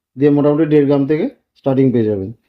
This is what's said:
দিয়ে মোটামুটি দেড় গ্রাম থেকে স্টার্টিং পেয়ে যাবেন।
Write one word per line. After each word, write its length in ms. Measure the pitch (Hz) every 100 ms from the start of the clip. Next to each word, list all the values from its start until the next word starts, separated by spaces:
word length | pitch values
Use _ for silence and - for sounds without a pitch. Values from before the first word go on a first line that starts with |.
| _ 127
দিয়ে 140 | 147
মোটামুটি 340 | 143 143 147 156
দেড় 200 | 151 139
গ্রাম 220 | 143 139
থেকে 220 | 156 254 - _ _
স্টার্টিং 360 | 139 131 135
পেয়ে 140 | 120 107
যাবেন। 280 | 101 98 117